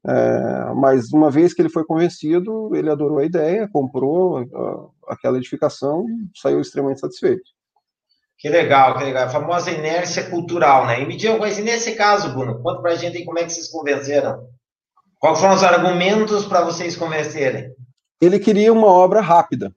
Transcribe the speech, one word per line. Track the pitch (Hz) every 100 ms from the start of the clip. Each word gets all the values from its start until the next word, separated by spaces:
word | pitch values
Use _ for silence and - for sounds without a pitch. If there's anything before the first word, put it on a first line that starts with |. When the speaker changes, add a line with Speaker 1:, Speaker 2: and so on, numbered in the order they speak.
| -
Speaker 1:
É, | 127 120 120 117 127 123
mas | 123 135 135 113
uma | 151 156
vez | 135 175
que | 170
ele | 160
foi | 165
convencido, | 160 160 170 - 151 175 190 220 214
ele | 160 151
adorou | 147 147 151
a |
ideia, | 156 175 156 202 208
comprou, | 147 131 131 135 170 185 147
ah, | 123 - 110 - - _ -
aquela | - 123 127
edificação | 123 143 151 - 139 156 226
e | 233 208 -
saiu | 139 143
extremamente | 143 - 139 135
satisfeito. | - - 165 117 - _ _ _ _ _ _ _ _ _
Speaker 2:
Que | 147
legal, | 170 156 135 127 123
que |
legal. | 139 131 123
A |
famosa | 147 156 175 170
inércia | 160 156 170 175 180 175
cultural, | 170 165 170 151 135 123
né? | 120
E | 139
me | -
diga | 220
uma | 214
coisa, | 208 196
e |
nesse | 220 233 220 214
caso, | 208 202 156
Bruno, | 131 123 -
conta | 165 180
pra | 175
gente | 165 175 170
aí |
como | 165 165
é |
que | 165
vocês | 175 -
convenceram. | 165 143 135 131 143 117 - - _ _ _ _ _ _ _
Quais | 151 -
foram | 196
os | 185
argumentos | 190 175 175 175 185 214 214 208 -
pra | 175
vocês | 165 165 175 139
convencerem? | 165 156 151 156 131 110 - - - _ _ _
Speaker 1:
Ele | 170 202
queria | 202 202 214
uma | 226 214
obra | 180 185 208
rápida | 175 170 - 131 98